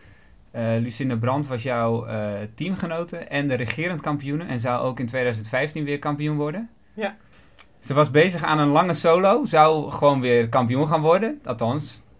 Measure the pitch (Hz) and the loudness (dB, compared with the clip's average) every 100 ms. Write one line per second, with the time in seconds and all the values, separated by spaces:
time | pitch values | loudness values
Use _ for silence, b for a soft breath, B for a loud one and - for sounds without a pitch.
0 | b b b b _ 117 113 113 120 113 | b b b b _ -6 -2 0 -2 -4
1 | 131 117 120 139 143 123 127 120 117 117 | -2 0 0 -2 -2 -4 -2 0 0 0
2 | 113 110 104 101 107 - 165 185 170 165 | -4 -6 -4 -6 -10 -8 -6 -4 -4 -6
3 | 170 170 - 143 143 123 117 147 170 170 | -6 -10 -6 -4 -2 -2 -2 -4 -4 -4
4 | 156 147 139 151 170 123 120 123 127 123 | -4 -4 -4 -6 -6 -4 -2 0 -2 -4
5 | 120 127 123 113 110 127 151 156 143 143 | -4 -2 -2 -2 -4 -4 -4 -4 -6 -4
6 | 151 147 151 151 147 180 226 - _ - | -4 -4 -2 -2 -2 -6 -10 -16 _ -8
7 | 202 - B B B B - _ - 143 | -8 -8 B B B B -20 _ -2 2
8 | 151 143 180 175 160 156 143 147 180 165 | 4 4 2 0 -2 2 4 4 2 2
9 | 170 170 190 240 262 160 156 156 143 - | 4 4 4 2 2 6 6 4 -2 2
10 | 147 135 123 120 117 131 117 131 156 160 | 4 4 4 4 4 2 2 0 0 2
11 | 156 185 226 302 - 117 117 147 - - | 4 4 2 -6 -8 -4 -2 -2 -6 -12
12 | - _ | -16 _